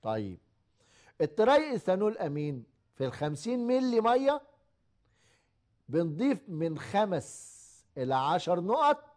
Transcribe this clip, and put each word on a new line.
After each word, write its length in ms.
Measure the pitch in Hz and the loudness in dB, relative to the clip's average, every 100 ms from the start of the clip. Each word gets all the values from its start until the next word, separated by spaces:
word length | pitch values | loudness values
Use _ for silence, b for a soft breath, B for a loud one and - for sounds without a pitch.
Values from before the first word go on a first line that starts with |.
طيب، 380 | 110 110 101 90 _ _ _ _ b b b b | -4 -4 -4 -10 _ _ _ _ b b b b
التراي 500 | 151 151 220 294 311 | -4 2 4 4 4
ايثانول 460 | 240 - 185 214 220 | -4 0 0 0 -2
امين 460 | 170 143 147 135 113 _ _ _ | -6 -4 -6 -6 -12 _ _ _
في 100 | 135 | -6
الخمسين 640 | - 147 147 226 247 240 | -2 -6 -4 -4 -4 0
ملي 340 | 254 254 233 | 0 2 2
مية 400 | 220 247 269 294 - _ _ _ _ _ _ _ _ _ _ _ _ _ - | 4 4 2 0 -4 _ _ _ _ _ _ _ _ _ _ _ _ _ -4
بنضيف 600 | 147 170 151 262 220 - | -2 -2 0 0 0 -4
من 280 | 160 165 156 | -4 -4 -4
خمس 840 | - 202 214 170 - - - - - - _ - | -2 0 2 0 -6 -16 -20 -20 -20 -20 _ -8
إلى 180 | 127 131 | -2 0
عشر 460 | 135 175 170 175 | 2 0 0 -2
نقط 420 | 180 254 294 285 - | 0 2 4 2 -4